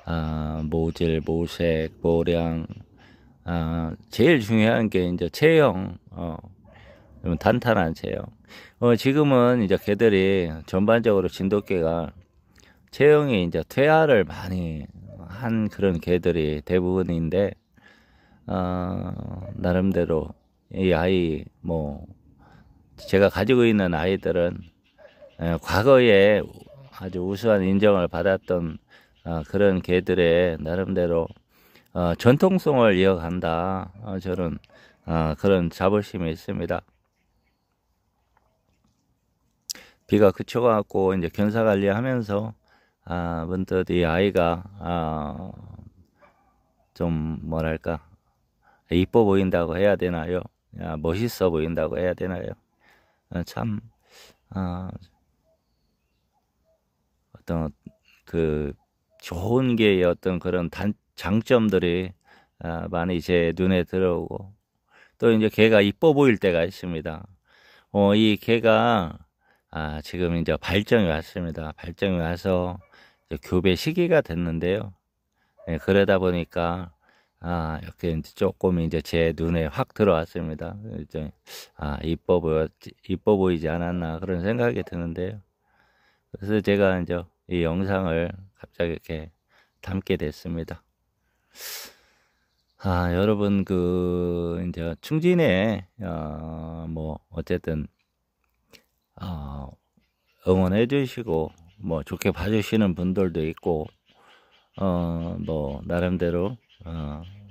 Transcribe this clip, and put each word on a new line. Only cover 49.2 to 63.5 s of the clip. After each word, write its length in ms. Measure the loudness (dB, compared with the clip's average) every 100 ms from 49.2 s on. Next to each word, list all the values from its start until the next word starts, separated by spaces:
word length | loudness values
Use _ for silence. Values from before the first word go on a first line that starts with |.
| 4
보인다고 520 | 4 2 0 -2 0
해야 180 | 2 2
되나요? 460 | 0 -4 -4 -6 -6 -16 _ -14
아, 180 | -10 -4
멋있어 520 | -2 -2 -2 0 0
보인다고 480 | 2 -2 -2 -4 -2
해야 140 | -4
되나요? 360 | -4 -6 -6 -8 -12 _ _ _ _ _ _ _
아, 140 | -8
참, 360 | -8 -6 -6 -6 -10 _ _ -20 -20 _ _
아, 380 | -8 -6 -6 -10 -14 -20 _ _ _ _ _ _ _ _ _ _ _ _ _ _ _ _ _ _ _ _ _ _
어떤 380 | -18 -6 -4 -4 -8 -20 -20 _ _ -6
그 480 | -2 0 0 -4 -8 _ _ _ _
좋은 540 | -12 -8 0 0 2 2
개의 280 | 4 4
어떤 360 | 2 0 -2 -4
그런 300 | -2 -2 -4
단-, 240 | -4 -4 -6 _ -12
장점들이, 960 | -2 -2 2 2 4 2 0 0 -4 -10 _ _ _ _
아, 280 | -8 -8 -6
많이 320 | -4 -2 -2
제 320 | 0 2 2